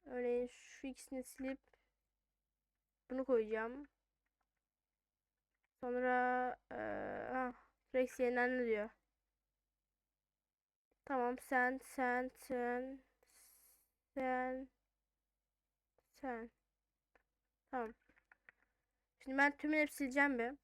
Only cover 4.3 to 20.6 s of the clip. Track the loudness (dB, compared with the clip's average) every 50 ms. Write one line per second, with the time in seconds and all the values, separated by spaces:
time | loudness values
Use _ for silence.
4.3 | _ _ _ _ _ _ _ _ _ _ _ _ _ _ _ _ _ _ _ _
5.3 | _ _ _ _ _ _ _ _ _ _ -4 -2 0 0 2 4 4 4 4 4
6.3 | 2 2 0 -2 -4 _ _ _ -8 -6 -4 -4 -4 -4 -4 -6 -6 -6 -6 -4
7.3 | -2 -2 -2 -4 -6 -10 -20 _ _ _ _ _ 0 0 0 0 0 0 0 2
8.3 | 4 4 2 2 2 2 2 2 2 0 0 -6 -8 _ _ _ _ _ _ _
9.3 | _ _ _ _ _ _ _ _ _ _ _ _ _ _ _ _ _ _ _ _
10.3 | _ _ _ _ _ _ _ _ _ _ _ _ _ _ _ -4 -2 0 0 0
11.3 | -2 -4 -4 0 2 2 4 2 0 -2 -8 -8 -4 0 0 2 2 0 -2 -4
12.3 | -8 -14 -8 -4 -2 -2 0 -2 -2 -2 -4 -6 -10 -12 _ _ _ _ _ _
13.3 | _ -20 -20 -20 -20 -20 _ -20 -20 _ _ _ _ _ _ _ _ -4 -2 0
14.3 | 0 0 -2 -2 -4 -6 -8 -12 _ _ _ _ _ _ _ _ _ _ _ _
15.3 | _ _ _ _ _ _ _ _ _ _ _ _ _ _ _ _ _ -8 -6 -6
16.3 | -6 -6 -8 -12 _ _ _ _ _ _ _ _ _ _ _ _ _ _ _ _
17.3 | _ _ _ _ _ _ _ _ -4 -4 -4 -4 -8 _ _ _ _ _ _ _
18.3 | -20 _ _ -20 _ _ _ _ _ _ _ _ _ _ _ _ _ _ -8 -2
19.3 | 4 4 4 4 4 0 -2 2 4 4 4 2 0 -4 -4 0 4 4 4 4
20.3 | 4 0 -2 -2 -4 -10